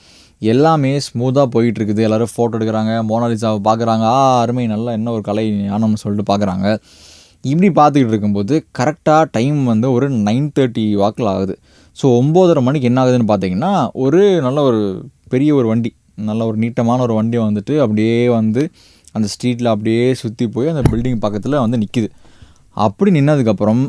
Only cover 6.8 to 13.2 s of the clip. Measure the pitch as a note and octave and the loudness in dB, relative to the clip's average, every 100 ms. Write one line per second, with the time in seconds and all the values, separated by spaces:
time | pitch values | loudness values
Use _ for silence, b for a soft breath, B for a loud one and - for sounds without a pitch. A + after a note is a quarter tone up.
6.8 | b b b b b b B2+ D#3+ F#3+ D3+ | b b b b b b -4 2 2 4
7.8 | D3 C#3+ A#2 A2 G#2 G2+ G2+ D3+ - - | 4 4 2 0 0 -2 0 -2 -4 -4
8.8 | B2 - D#3 D#3 D#3 A2 C3 D3 B2 A2 | -4 -2 2 2 2 0 0 0 0 0
9.8 | C3 B2 C#3 A#2+ G#2 A#2+ D3 C#3+ C3 A#2 | 2 0 0 0 0 0 0 0 0 0
10.8 | G#2+ G2+ G2+ - A2 F#2+ F#2+ - b b | -2 0 0 0 -2 -2 -4 -6 b b
11.8 | b - C#3 A#2+ C#3 E3+ F3+ D3+ B2 D3 | b -2 2 4 4 4 4 4 2 0
12.8 | B2 C3 B2+ B2 | 0 2 2 2